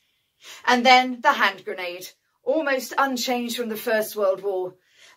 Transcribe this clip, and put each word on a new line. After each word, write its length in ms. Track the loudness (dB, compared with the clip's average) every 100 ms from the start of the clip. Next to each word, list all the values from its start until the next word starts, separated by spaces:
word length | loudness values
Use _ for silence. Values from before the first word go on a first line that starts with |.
| _ _ _ _ -20 -6 0
And 180 | 4
then 380 | 6 6 6 0
the 120 | 0
hand 300 | 2 2 0
grenade, 440 | -8 -8 -8 -10 -14 -18 _ _
almost 520 | -2 0 0 -2 -2 -2
unchanged 600 | 0 0 -2 -2 -4 -6
from 120 | -6
the 80 | -6
First 380 | -2 -2 -2 -2
World 260 | 0 0
War. 320 | -2 -4 -6 -10 _ _ -20